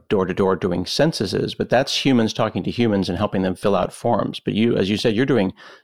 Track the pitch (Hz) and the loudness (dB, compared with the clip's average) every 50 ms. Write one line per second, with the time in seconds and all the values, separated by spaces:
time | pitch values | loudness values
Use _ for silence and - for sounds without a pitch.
0 | - - 107 98 95 87 90 - 101 92 92 82 - 92 87 92 90 - - - | -4 -2 0 0 0 0 0 0 2 2 2 0 0 -2 -2 -2 -4 -2 0 0
1 | 139 165 - - 110 95 98 98 - 101 - - 110 - - 120 135 - - - | 2 2 0 -2 -2 -2 -2 -2 -2 -2 -4 -6 -2 0 2 2 2 0 -2 0
2 | - 143 131 117 113 104 - - 117 107 - 104 85 104 - 120 120 113 104 98 | 2 2 4 4 2 2 0 -2 -2 -2 -2 -4 -4 -2 0 0 2 2 2 2
3 | 92 - 87 90 107 - - 101 95 95 90 - - 104 101 90 95 - - - | 0 0 -2 -2 -2 -2 0 -2 -2 -2 -2 -2 0 0 2 2 0 -2 -4 -4
4 | - 120 117 98 - - - - - - 101 101 113 117 - - 101 92 107 - | -2 -2 0 0 -2 -4 -6 -6 -6 -2 0 0 2 2 2 0 0 0 0 0
5 | - 123 107 107 139 139 139 110 95 95 - - - - - - | 0 0 0 0 0 2 2 2 0 0 -4 -8 -16 -20 -20 -20